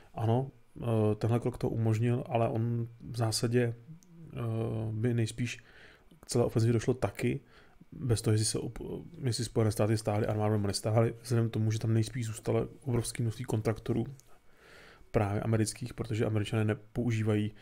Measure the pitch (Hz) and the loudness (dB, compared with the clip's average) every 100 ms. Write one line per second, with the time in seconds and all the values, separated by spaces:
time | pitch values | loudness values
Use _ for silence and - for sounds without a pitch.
0 | - - 110 120 139 - - - 120 110 | -14 -2 2 2 0 -10 -20 -8 0 2
1 | 107 107 113 117 127 - - 113 113 110 | 4 2 2 2 0 -2 -2 0 2 2
2 | 120 123 - 117 117 117 117 117 117 - | 2 0 0 0 2 0 0 -2 -4 -10
3 | - 117 113 - 120 123 120 117 - 156 | -10 -2 0 0 2 2 2 -2 -14 -20
4 | - 170 156 - 117 113 113 113 110 110 | -20 -20 -14 -6 -4 -2 -2 -2 -4 0
5 | 120 117 110 - 120 - - - - - | 0 2 0 -2 -6 -6 -14 -20 -20 -20
6 | - - - 123 123 139 113 117 - 120 | -20 -20 -2 2 2 4 4 4 2 0
7 | 101 - 120 139 - - - - - - | -2 -2 -2 -2 -8 -20 -20 -20 -18 -8
8 | 123 110 113 107 110 - - - - 90 | -2 0 2 2 2 -2 -6 -8 -8 -8
9 | - - 131 113 110 117 110 104 107 110 | -10 -6 -4 -4 -2 2 2 2 2 2
10 | - 104 113 107 107 107 101 95 113 113 | 0 0 0 0 2 2 0 -2 2 4
11 | 117 120 - 117 117 113 110 110 113 113 | 2 0 -2 0 2 0 0 0 2 2
12 | 110 135 110 107 - 113 117 - 131 117 | 0 -4 -6 -6 -2 0 0 -6 -2 -2
13 | 113 - 117 - 123 113 113 113 - 120 | -2 -2 -2 -2 -4 0 0 -2 -2 -2
14 | 135 139 - - - - - - - - | -2 -8 -20 -20 -20 -20 -20 -20 -20 -20
15 | - 113 101 104 113 110 107 - 123 - | -4 0 0 0 0 2 0 -2 -10 -8
16 | 117 107 113 107 104 110 107 107 - - | -4 -2 0 0 0 0 0 0 -4 -2
17 | 120 110 110 107 107 - | 0 0 2 2 0 -6